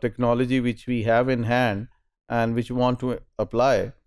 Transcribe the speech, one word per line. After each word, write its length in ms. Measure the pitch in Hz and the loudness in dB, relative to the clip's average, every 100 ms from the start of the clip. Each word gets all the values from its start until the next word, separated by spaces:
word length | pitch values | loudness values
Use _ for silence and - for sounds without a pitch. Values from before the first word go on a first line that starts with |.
technology 560 | 120 107 120 120 123 131 | -4 0 0 2 0 0
which 260 | 120 113 - | 0 -4 -4
we 180 | 123 110 | -2 2
have 220 | 113 127 | 2 2
in 160 | 123 | 0
hand 420 | 113 123 120 101 120 _ _ _ - | 0 0 0 -2 -6 _ _ _ -4
and 260 | 117 117 117 | -2 0 -2
which 140 | 120 123 | -4 0
want 240 | 123 123 | 0 0
to 140 | 127 117 - - | -4 -6 -8 -8
apply। 500 | 107 113 131 110 95 - | -2 0 2 2 -2 -10